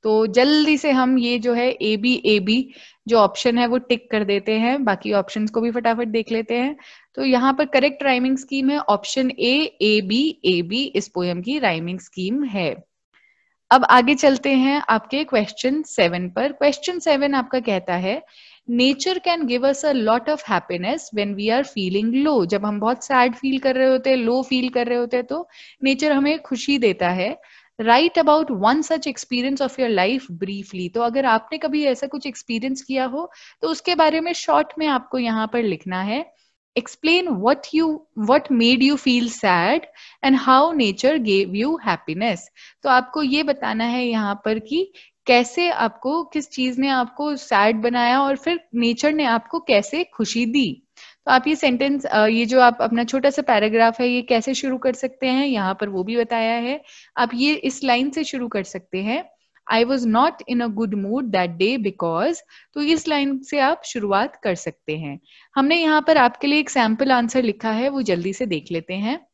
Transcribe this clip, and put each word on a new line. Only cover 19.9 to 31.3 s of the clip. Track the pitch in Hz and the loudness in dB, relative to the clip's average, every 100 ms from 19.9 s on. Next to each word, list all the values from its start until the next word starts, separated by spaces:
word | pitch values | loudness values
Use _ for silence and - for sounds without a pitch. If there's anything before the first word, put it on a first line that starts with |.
lot | 269 214 233 | 0 2 0
of | 233 202 | 0 -6
happiness | - 185 - 175 185 311 - 208 | -2 -4 -2 -6 -4 -6 -6 -4
when | 202 | -4
we | 202 214 | -4 -2
are | 240 | -2
feeling | 277 220 185 196 220 254 302 | -2 -4 -2 -2 0 0 2
low।" | 269 175 | 2 0
जब | 202 208 | -2 -2
हम | 208 | -2
बहुत | 214 247 | -2 -2
सैड | - 262 247 240 | -2 2 2 0
फील | 269 269 | -4 -2
कर | 269 262 | -2 0
रहे | 262 | 2
होते | 262 269 | 2 2
हैं, | 262 | 0
लो | 226 254 | 2 0
फील | 254 254 247 | 0 -2 0
कर | 254 240 | -2 -2
रहे | 240 | -2
होते | 240 247 | -2 -4
हैं, | 247 | -4
तो | 302 359 - - _ | -8 -8 -18 -20 _
नेचर | 262 262 302 | 0 2 2
हमें | 277 277 311 | 2 2 -2
खुशी | - 240 - 277 | -4 -6 0 2
देता | 226 180 180 | 2 2 0
है। | 180 196 320 _ - _ - | 0 -4 -6 _ -20 _ -6
"Write | 220 240 339 339 | 4 6 6 4
about | 302 302 302 | 4 4 2
one | 214 208 285 | 0 2 2
such | 302 320 311 | 0 -4 -4
experience | - - 247 254 277 269 | -8 -6 -4 -2 -2 -4
of | - | -2
your | 247 202 | 0 2
life | 190 262 - 170 | 0 -2 -6 -10
briefly।" | 196 196 196 185 180 | -8 -8 -10 -8 -6
तो | 208 | -2
अगर | 233 247 | -2 0
आपने | 269 | 2